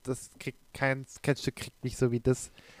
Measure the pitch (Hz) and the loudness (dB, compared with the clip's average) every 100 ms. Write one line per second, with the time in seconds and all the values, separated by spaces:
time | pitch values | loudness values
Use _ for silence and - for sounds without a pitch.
0 | 127 131 - - 135 - - - 135 135 | -6 -6 -8 -12 -12 -12 -16 0 0 0
1 | 131 - - 135 - - - - 127 - | -4 -2 0 2 0 -4 -10 -8 -6 0
2 | 127 117 127 127 - - - - | 2 4 2 2 -2 -16 -20 -20